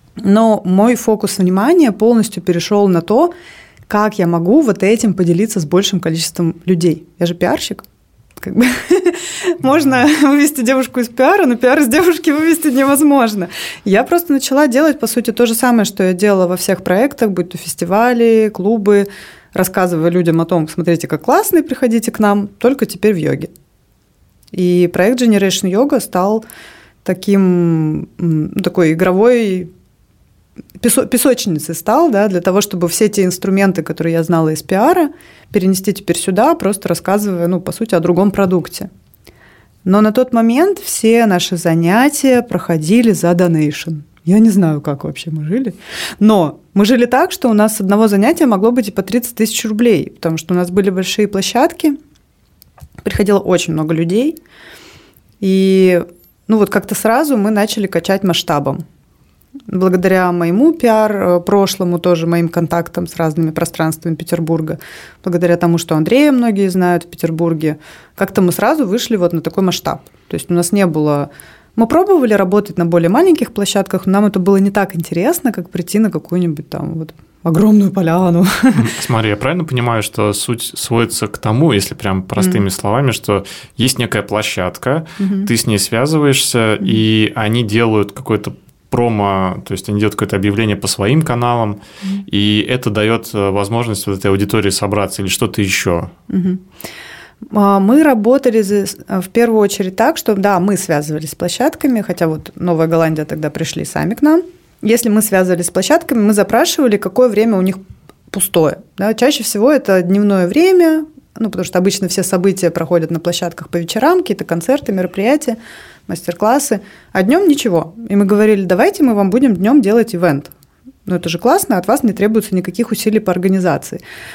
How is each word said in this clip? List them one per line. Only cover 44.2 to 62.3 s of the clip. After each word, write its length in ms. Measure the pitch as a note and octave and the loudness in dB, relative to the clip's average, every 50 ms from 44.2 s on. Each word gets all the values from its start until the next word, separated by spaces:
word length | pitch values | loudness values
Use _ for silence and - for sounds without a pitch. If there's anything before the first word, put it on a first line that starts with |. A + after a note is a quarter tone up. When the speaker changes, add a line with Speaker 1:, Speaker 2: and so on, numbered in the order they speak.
| - | -2
Speaker 1:
Я 140 | E3 F#3+ G#3+ | 2 4 6
не 100 | A3+ A3+ | 6 6
знаю, 300 | F#3 G3+ F3+ D#3+ D3+ D3 | 6 4 2 2 0 -2
как 240 | C#3+ D3+ C#3 C3+ - | -4 -6 -6 -6 -6
вообще 260 | E3 C#3 - - E3 | -10 -10 -10 -10 -8
мы 140 | D#3 D#3 D3+ | -8 -6 -6
жили, 300 | D#3 G3 C4 C4+ G#3+ - - - - - - - - - - | -4 -4 -4 -4 -6 -8 -10 -16 -18 -14 -12 -12 -12 -2 2
но 400 | G3+ G#3+ A3 G3 D#3+ C#3+ - - _ _ - | 4 4 6 4 2 0 -2 -10 _ _ 0
мы 100 | G3 G#3 | 0 2
жили 180 | G3+ C4 A#3 A#3+ | 4 4 2 2
так, 260 | A#3+ B3 C4+ E4+ F4+ - | 2 2 0 0 0 -2
что 160 | - - A#3+ | -2 0 0
у 40 | A3 | 2
нас 220 | G#3 G#3+ G#3+ G#3+ | 4 2 2 0
с 40 | - | -2
одного 280 | G3 F#3 G3+ G#3 A3+ G#3+ | -2 0 2 4 4 4
занятия 380 | G3+ G3 G#3 C#4 E4+ F4+ D#4+ | 4 2 2 2 2 2 2
могло 260 | B3 G#3 F#3 G3+ A#3 A#3+ | 2 2 2 2 2 2
быть 160 | B3+ G#3 G#3 | 0 -2 -2
и 40 | - | -4
по 100 | - F#3 | -6 -6
тридцать 320 | - G3 B3 A#3+ - - | -2 -2 -4 -4 -4 -4
тысяч 280 | - A3 A3 - - - | -2 -2 -2 -2 -6 -6
рублей, 440 | G#3+ G#3+ G#3 A#3+ A#3+ G#3 C#3+ - - - | -4 -2 0 2 2 2 2 0 -6 -10
потому 240 | - - E3 D#3+ D#3+ | -6 -4 -4 -4 -4
что 160 | D#3+ - F3+ | -4 -2 -2
у 20 | |
нас 140 | F3+ F3+ F3 | -2 -2 0
были 200 | F3+ G3+ F#3+ G3+ | 0 0 0 0
большие 380 | F#3 F#3 F#3 F#3 - - G#3 G3+ | 0 -2 -4 -4 -2 -2 -2 -2
площадки, 680 | G#3 F#3+ - - - A#3 D4 F4 - - - D4+ C#4+ - - _ _ _ _ _ _ _ _ _ _ _ _ _ _ - - - - - - | -2 -4 -6 -2 0 0 0 0 -2 -2 -2 -2 -2 -2 -10 _ _ _ _ _ _ _ _ _ _ _ _ _ _ -20 -20 -20 -20 -10 -8
приходило 340 | G3+ - - G3+ G3+ G3+ G3 | -6 -2 -2 0 2 2 0
очень 340 | G3 - F3+ E3+ - E3+ D#3+ | 0 0 0 0 0 -2 -4
много 220 | D#3 D#3 D#3 E3 | -4 -2 -2 -2
людей, 420 | D#3 E3+ E3+ F#3 A3 C4+ D#4 E4+ - _ _ _ - - - - - - - - - - _ _ _ _ _ _ - | -2 -2 0 0 0 0 -2 -4 -6 _ _ _ -20 -20 -20 -20 -20 -20 -20 -20 -20 -20 _ _ _ _ _ _ -6
и, 600 | G3 F#3+ F#3+ F#3+ F#3+ F#3+ F#3+ F#3+ F#3 F#3 F3+ E3+ F3 - - _ _ _ _ _ _ - | -2 0 2 2 2 4 4 4 4 4 4 2 0 -4 -12 _ _ _ _ _ _ 0
ну, 100 | A3 A3 | 2 2
вот 100 | G3+ - | 2 2
как-то 240 | - G3+ - - F#3+ | 0 -4 -2 -4 -6
сразу 420 | - - A3 A3+ C4 D#4+ D4 C4+ | -2 0 0 2 2 2 0 0
мы 140 | G#3+ G3 G#3+ | 0 0 0
начали 360 | A3 G3+ G#3 G#3+ - A3 G3 | 0 0 -2 -2 -2 -4 -4
качать 360 | - - E3+ - - F#3+ G3 G3 | -2 -2 -4 -2 0 -2 0 0
масштабом. 600 | F#3 E3 - - - D#3 C#3+ C#3 C#3 C#3 - - _ _ _ _ _ _ _ _ _ _ _ _ _ - C#4 - | 0 0 0 0 -2 -2 -2 -2 -4 -6 -6 -10 _ _ _ _ _ _ _ _ _ _ _ _ _ -20 -20 -14
Благодаря 640 | - - F#3 F#3 F#3+ F3+ F3+ F3+ F#3+ F#3+ F#3 F#3 F3+ F3 | -6 -4 0 0 2 0 2 2 2 2 2 2 0 0
моему 400 | F3 E3+ E3+ F3 G#3+ C#4+ E4 D#4+ | 0 0 0 2 4 4 2 2
пиар, 380 | E4 B3 A#3 A3 A3 G#3+ G#3+ G#3 | 2 2 2 4 4 2 0 0
э, 240 | G3 F#3 F3+ F3 F3 | 0 0 2 2 2
прошлому, 580 | F3 - G3+ G3+ G3 G3 - - F#3 F3 F3 E3+ | 2 2 2 2 2 2 0 -2 -2 -2 -2 0
тоже 280 | - F3+ F3 E3 E3 | 0 0 0 0 0
моим 220 | E3+ | 0